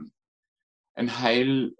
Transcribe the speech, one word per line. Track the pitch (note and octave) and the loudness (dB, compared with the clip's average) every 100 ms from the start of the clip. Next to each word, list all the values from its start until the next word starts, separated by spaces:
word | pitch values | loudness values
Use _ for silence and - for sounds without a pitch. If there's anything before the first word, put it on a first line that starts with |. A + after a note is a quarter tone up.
| D2+ _ _ _ _ _ _ _ _ - | -8 _ _ _ _ _ _ _ _ -6
en | A#2+ | -6
hel, | B2 B2 B2 C3 C3+ A#2+ - | 0 2 2 2 0 -2 -6